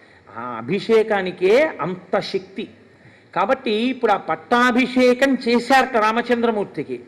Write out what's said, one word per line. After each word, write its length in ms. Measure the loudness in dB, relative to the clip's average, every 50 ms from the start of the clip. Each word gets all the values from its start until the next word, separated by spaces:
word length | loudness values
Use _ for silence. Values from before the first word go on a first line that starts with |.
| -20 _ _ _ _ -18 -14
ఆ 40 | -12
అభిషేకానికే 1300 | -10 -10 -10 -10 -6 -4 -4 -4 0 2 2 2 2 2 -2 -2 -2 -4 -4 0 2 4 4 4 2 0 -2 -4
అంత 380 | -6 -6 -6 -8 -6 -4 -4 -4
శక్తి. 480 | -4 -4 -6 -8 -8 -10 -12 -12 -12 -12 -16 -20 -20 _ _ _ -20 -20 -20 _ _ _ -4
కాబట్టి 360 | -2 0 0 -2 -2 -2 -2
ఇప్పుడు 400 | -2 0 0 -2 -2 -2 0 0
ఆ 60 | 0
పట్టాభిషేకం 1200 | 0 -2 -4 -6 -6 -2 0 2 2 2 2 2 2 0 0 2 4 4 4 4 4 2 2 0 0 0
చేశారట 500 | 0 0 0 2 4 4 4 4 2 0
రామచంద్రమూర్తికి, 1040 | 0 2 2 0 0 0 0 0 0 0 0 0 -2 -6 -6 -8 -10 -8 -8 -10 -10 -8